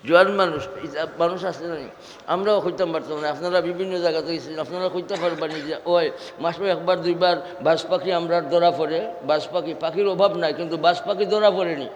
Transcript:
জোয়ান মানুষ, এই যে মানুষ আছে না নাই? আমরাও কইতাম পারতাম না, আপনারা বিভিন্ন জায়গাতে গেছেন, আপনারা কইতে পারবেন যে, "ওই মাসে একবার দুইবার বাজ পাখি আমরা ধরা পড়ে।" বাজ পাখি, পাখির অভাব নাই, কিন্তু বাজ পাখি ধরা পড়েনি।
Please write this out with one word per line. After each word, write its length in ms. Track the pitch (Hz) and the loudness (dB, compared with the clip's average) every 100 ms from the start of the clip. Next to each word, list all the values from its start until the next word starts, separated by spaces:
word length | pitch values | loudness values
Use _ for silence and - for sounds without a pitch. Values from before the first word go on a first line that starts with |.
| 127 | 6
জোয়ান 240 | 170 196 | 6 6
মানুষ, 320 | 202 180 151 - - | 2 0 -2 -8 -12
এই 40 | 151 | -10
যে 180 | 147 160 - | -8 -8 -2
মানুষ 280 | 170 180 185 | -2 -2 -6
আছে 220 | 135 170 | -6 -8
না 60 | |
নাই? 160 | 156 127 - - - - | -8 -10 -16 -20 -16 -4
আমরাও 340 | 175 196 208 | -2 2 2
কইতাম 320 | 180 175 180 | 2 -2 -2
পারতাম 260 | 160 139 151 | -2 -4 -4
না, 100 | 151 | -4
আপনারা 320 | 151 175 180 | -4 0 0
বিভিন্ন 380 | 165 175 190 180 | 0 -4 -4 0
জায়গাতে 340 | 170 160 165 | 0 0 -2
গেছেন, 260 | 165 135 156 | -6 -6 -8
আপনারা 300 | 147 180 180 | -6 -4 -2
কইতে 260 | 180 175 190 | -4 -6 -2
পারবেন 460 | 175 160 156 156 147 | -2 -2 -4 -6 -6
যে, 80 | 147 170 | -6 2
"ওই 260 | 175 156 - - - | 2 2 -4 -14 -6
মাসে 300 | 165 165 196 | -4 -2 -2
একবার 320 | 165 175 180 | 0 0 0
দুইবার 360 | 170 170 180 170 - - | 0 2 2 2 -4 -2
বাজ 240 | 156 165 - | 2 2 2
পাখি 220 | 180 180 | -2 2
আমরা 300 | 175 165 170 | 0 2 0
ধরা 300 | 151 170 170 | 4 4 4
পড়ে।" 420 | 170 151 165 220 - | 4 0 0 -2 -6
বাজ 240 | 135 151 - | 0 0 0
পাখি, 240 | 180 165 151 | -4 -4 -4
পাখির 280 | 160 165 202 | -4 0 0
অভাব 280 | 185 196 180 | 4 2 4
নাই, 180 | 165 | -2
কিন্তু 240 | 147 170 160 | -2 -4 2
বাজ 240 | 165 175 202 | 2 2 -2
পাখি 200 | 190 196 | -2 2
ধরা 260 | 214 208 | 6 6
পড়েনি। 360 | 185 175 151 127 | 4 -2 -2 -6